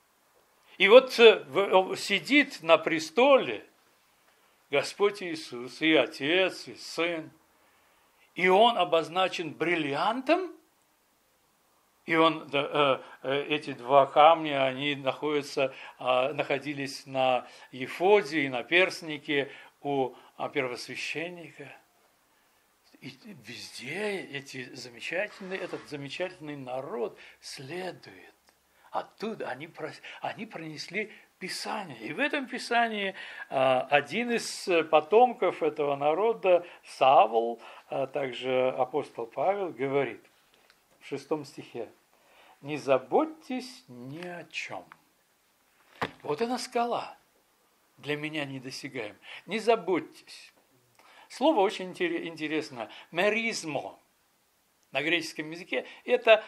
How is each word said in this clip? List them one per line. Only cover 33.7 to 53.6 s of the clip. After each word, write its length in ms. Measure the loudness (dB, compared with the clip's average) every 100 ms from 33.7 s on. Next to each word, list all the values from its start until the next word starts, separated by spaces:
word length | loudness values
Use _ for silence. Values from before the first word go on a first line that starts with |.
| 2 4
один 400 | 2 2 -4 -2
из, 360 | -2 -4 -8 0
э, 160 | 0
потомков 800 | 4 4 6 6 6 4 -2 0
этого 340 | -2 0 -2 0
народа, 720 | 0 2 0 0 4 4 2 -12
Савл, 800 | -20 4 8 8 8 4 0 -4 -12 -20 -10
а 180 | -6 -4
также 600 | -4 -6 -6 -2 2 2 0
апостол 520 | -2 -2 -6 -8 -10
Павел, 420 | -2 -2 0 -4
говорит 560 | -4 -2 0 -2 -6 -18 _ _ _ _ _ _ _
в 40 | -12
шестом 400 | -12 -6 -6 -6
стихе: 420 | -16 -14 -12 -12 -16 _ _ _ _ -20 _
«Не 160 | -8 -6
заботьтесь 1080 | 2 0 2 0 0 -4 -10 -10 -10 -18 -20
ни 380 | -18 -14 -12 -12
о 180 | -14 -12
чем». 340 | -12 -10 -12 -14 -20 _ _ _ _ _ _ _ _ _ -12 -12 -8
Вот 180 | -6 -2
она 160 | -2 -4
скала, 600 | -4 -2 0 -2 -4 -14 _ _ _ _ _ _ _ _
для 200 | -6 -6
меня 280 | -4 -6 -6
недосягаем. 680 | -8 -12 -12 -10 -10 -10 -12 -18 -18 -8
Не 140 | -2
заботьтесь. 920 | 2 2 2 -2 -2 -14 -20 -20 -20 _ _ _ _ _ _ -20 -20
Слово 320 | 0 2 4
очень 260 | 2 0 -10
интере-, 400 | -4 -4 -4 -8
интересно. 640 | -8 -4 -4 -4 -10 -12 -14 -8
Меризмо 880 | -2 0 0 -4 -6